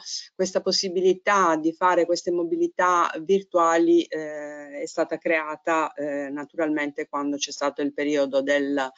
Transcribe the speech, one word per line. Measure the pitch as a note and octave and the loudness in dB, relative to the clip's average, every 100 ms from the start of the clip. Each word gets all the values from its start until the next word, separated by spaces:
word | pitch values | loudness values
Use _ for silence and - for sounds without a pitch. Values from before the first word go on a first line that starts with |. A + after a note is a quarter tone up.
| - - - - | -4 -12 -14 -4
questa | F#3 F#3 | -2 -2
possibilità | F#3+ F#3 F#3+ F3+ F#3 F3+ G#3 G3+ F3 D#3 | 0 -2 -2 2 2 2 2 4 4 2
di | D#3+ | 0
fare | E3 F#3 F3 E3 | 2 2 4 2
queste | F3 F3+ | 0 0
mobilità | F3 E3+ E3+ E3+ - F3+ F3 E3 D#3+ | -2 -2 0 -2 2 2 4 2 -4
virtuali, | D#3+ G3 G3 F3 E3 E3 E3+ E3+ | 0 0 2 2 4 4 6 4
eh, | - D#3 D3+ D3+ D3 D3 D3 - | 4 -6 -8 -8 -10 -12 -14 -10
è | D#3 | -8
stata | - D#3+ - | -4 -4 -4
creata, | E3+ D#3+ D3+ D#3 E3+ D#3+ D3+ | -2 -2 -2 -6 -2 0 -2
eh, | - D3 C#3+ C#3 | -4 -6 -4 -6
naturalmente | D3 C#3 D#3+ D#3 D3+ D3 D3+ D3 | -8 -8 -4 -2 -2 -4 -6 -6
quando | C#3+ C#3+ C#3+ | -4 -4 -4
c'è | C#3+ | -6
stato | - C#3+ C#3 | -4 -4 -2
il | C#3+ | -4
periodo | D3 D3 D3 C3+ C3+ | -2 0 0 2 0
del, | C#3 C#3+ C#3 C#3 C3 | 2 0 0 -2 -4